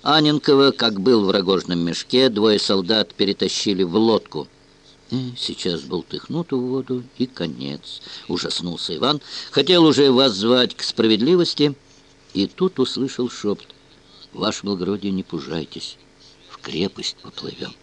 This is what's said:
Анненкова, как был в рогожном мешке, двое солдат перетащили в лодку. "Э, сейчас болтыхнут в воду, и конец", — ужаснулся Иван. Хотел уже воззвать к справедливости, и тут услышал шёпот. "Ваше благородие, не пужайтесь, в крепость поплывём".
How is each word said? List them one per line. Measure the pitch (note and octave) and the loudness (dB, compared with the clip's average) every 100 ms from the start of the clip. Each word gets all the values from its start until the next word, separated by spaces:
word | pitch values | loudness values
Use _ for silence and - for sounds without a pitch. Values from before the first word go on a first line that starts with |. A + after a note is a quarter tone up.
Анненкова, | - D3+ D3+ D3+ - C#3 C#3 | 2 2 4 2 4 6 6
как | - A#2 G2+ | 4 -2 0
был | F#2+ A#2 F#2+ | 4 4 4
в | |
рогожном | G2 F#2 F#2+ - F2 | 2 2 0 0 -2
мешке, | E2+ D#2+ - B2 C3 | -2 -4 -2 2 2
двое | G#2 A2 G#2 | 4 2 2
солдат | - G2 F2 A2 G#2 | 2 -2 0 -2 -2
перетащили | - G2 G2 F#2+ - - F#2+ | -2 -2 0 -2 -2 -2 0
в | F#2 F2+ | 0 2
лодку. | A2+ G#2+ - D#2+ C#2 _ _ _ - - _ | 2 2 -2 -12 -12 _ _ _ -20 -20 _
"Э, | B2 B2+ A#2+ | -8 -8 -8
сейчас | - - F#2 E2+ | -10 -6 -4 -4
болтыхнут | C#2+ F2+ D2 - - C#3+ E3+ | -4 -8 -6 -12 -8 -8 -4
в | C3 | -4
воду, | B2 C3+ B2+ B2+ B2 - | -2 -6 -4 -8 -8 -6
и | C3 | -6
конец", — | - E2 B1+ C2+ D2 - - - - - | -4 -8 -6 -10 -10 -12 -16 -16 -18 -6
ужаснулся | F2 D#2+ - F2 E2 - E2 | -6 -4 -6 -6 -8 -8 -4
Иван. | B2 D3 - - - | -2 -4 -6 -16 -4
Хотел | - C#3+ F3+ D#3+ | -2 4 6 6
уже | C3 C#3+ | 6 6
воззвать | B2+ C3+ F#2+ A2 B2+ B2 - | 6 4 2 2 2 2 -4
к | |
справедливости, | - - A2+ A2 B2 F3+ E3+ - D3 C3+ _ _ _ _ _ | -8 0 2 4 4 4 2 2 0 0 _ _ _ _ _
и | - G2 | -4 -4
тут | - F#3 F#3 | 0 -2 0
услышал | B2+ - C3 - B2 | -2 -2 -6 -4 -6
шёпот. | - G#2 F#2+ - - _ - _ - - | -4 -4 -4 -8 -20 _ -20 _ -20 -20
"Ваше | - G2+ G2+ G2+ | -6 -4 -4 -6
благородие, | G2 F2 G2+ G2+ | -4 -2 -4 -4
не | F#2+ | -4
пужайтесь, | F#2 E2 C#2 E2 C#2+ - - - _ _ - _ - | -6 -8 -6 -8 -8 -12 -14 -16 _ _ -20 _ -20
в | - | -20
крепость | - - F#2+ - - - | -12 -6 -6 -6 -12 -12
поплывём". | - - - - - - | -18 -14 -14 -12 -14 -16